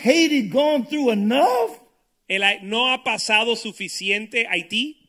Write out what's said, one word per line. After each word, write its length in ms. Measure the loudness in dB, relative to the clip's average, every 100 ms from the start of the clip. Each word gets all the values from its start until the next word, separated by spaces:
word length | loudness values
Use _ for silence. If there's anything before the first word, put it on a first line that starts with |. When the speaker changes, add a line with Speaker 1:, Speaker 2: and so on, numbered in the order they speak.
Speaker 1:
Haiti 440 | 2 4 4 2 0
gone 360 | 0 2 0 -2
through 240 | 0 0
enough? 680 | 2 2 4 2 2 -2 -6 _ _ _ _ -6
Speaker 2:
El, 140 | 0 0 0
¿no 260 | -2 -2 0
ha 120 | -2
pasado 520 | -4 -6 0 0 0 -4
suficiente 880 | -6 -10 -10 -8 -4 -4 -2 -4 -2
Haití? 500 | -4 -2 -4 -4 -10